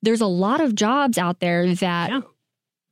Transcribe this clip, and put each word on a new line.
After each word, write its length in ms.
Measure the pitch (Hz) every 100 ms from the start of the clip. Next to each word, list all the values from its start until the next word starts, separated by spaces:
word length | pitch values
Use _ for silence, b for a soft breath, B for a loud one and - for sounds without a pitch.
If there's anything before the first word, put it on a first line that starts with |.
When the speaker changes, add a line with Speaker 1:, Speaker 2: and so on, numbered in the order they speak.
Speaker 1:
there's 180 | 220 226
a 60 | 214
lot 340 | 175 196 285
of 140 | 302
jobs 440 | 208 214 269 269 226
out 220 | 175 180
there 340 | 175 175 180 180
that 340 | 180 175 170
Speaker 2:
Yeah. 100 | 262 - _ _ _ _ _ _